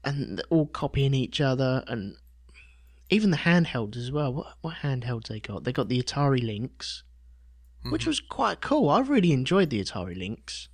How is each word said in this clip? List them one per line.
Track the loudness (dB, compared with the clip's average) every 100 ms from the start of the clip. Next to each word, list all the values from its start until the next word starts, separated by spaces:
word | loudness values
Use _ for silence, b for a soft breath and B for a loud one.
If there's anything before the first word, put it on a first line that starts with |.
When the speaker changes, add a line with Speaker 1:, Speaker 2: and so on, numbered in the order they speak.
Speaker 1:
And | -4 -4 -4 -6
they're | 2
all | 2 2
copying | -4 -2 2 2
each | 2 0 0
other, | 0 2 2 0 -2
and | -8 -8 -12 -20 -20 -20 b b b b b 0
even | 2 4
the | 4
handhelds | 6 6 4 0 -4 -6
as | -4
well. | -2 -2
What, | -4 -8 -10
what | -12 -6
handhelds | -4 -4 -4 -6 -6
they | -10
got? | -8 -6
They | -4
got | -2 0
the | 0
Atari | 0 0 2 2
Lynx, | 0 -4 -8 -8 -14 -14 -18 -20 -20 -20 -20 -20 -20 -12 -4
which | -2
Speaker 2:
Mm-hmm. | -2
Speaker 1:
was | -2
quite | -6 -2 -2 -2
cool. | 0 2 4
I | 4
really | 4 4 4
enjoyed | 2 4 2 2
the | 0
Atari | -4 -6 -8 -6
Lynx. | -8 -10 -12 -14 -14